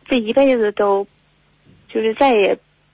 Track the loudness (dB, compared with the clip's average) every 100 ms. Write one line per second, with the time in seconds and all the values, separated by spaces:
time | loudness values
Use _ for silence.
0 | -4 -4 -2 0 2 2 -2 -2 -2 -2
1 | -4 _ _ _ _ _ _ _ _ -6
2 | -4 0 2 2 0 -2 _ _ _